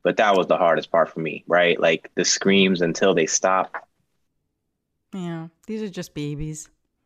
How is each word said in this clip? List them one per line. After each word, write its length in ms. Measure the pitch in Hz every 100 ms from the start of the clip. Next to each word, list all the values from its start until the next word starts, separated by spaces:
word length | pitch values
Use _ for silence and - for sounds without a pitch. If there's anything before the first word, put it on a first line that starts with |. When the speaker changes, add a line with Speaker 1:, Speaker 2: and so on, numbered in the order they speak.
Speaker 1:
But 140 | 90 87
that 200 | 107 95
was 100 | 85
the 100 | 80
hardest 340 | 85 78 -
part 200 | 85 78
for 100 | 82
me, 240 | 78 76 -
right? 320 | 87 87 82
Like, 320 | 82 82 -
the 100 | -
screams 560 | 85 - 98 98 95 87
until 340 | 85 80 98
they 120 | 85 80
stop. 600 | - 92 95 - - _ _ _ _ _ _ _ _ _ _ _ _ _
Speaker 2:
Yeah, 340 | 196 175 165 165 _ -
these 160 | 214
are 60 | 214
just 260 | 180 -
babies. 540 | 151 147 147 156 151 - _ _ _